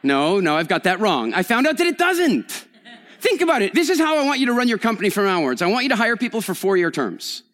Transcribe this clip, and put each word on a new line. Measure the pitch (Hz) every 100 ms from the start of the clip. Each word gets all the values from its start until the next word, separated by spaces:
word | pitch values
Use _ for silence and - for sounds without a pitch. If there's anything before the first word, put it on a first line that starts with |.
No, | 139 139 151 196
no, | 175
I've | 151 165
got | 175
that | 180 180
wrong. | 214 147 113
I | 170
found | 185 233 285
out | 311
that | 349
it | -
doesn't. | 349 359 339 151 - - - - - - - -
Think | 480 381
about | 339 277
it. | 196
This | 269 320
is | 339
how | 311 311
I | 277
want | 277
you |
to | 262
run | 240 247
your | 220
company | 214 185 196
from | 208 196
onwards. | 180 143 123
I | 175
want | 240
you | 254
to | 233
hire | 226 233
people | 247 226
for | 196
four-year | 175 190 190 170
terms. | 160 117 87 - - _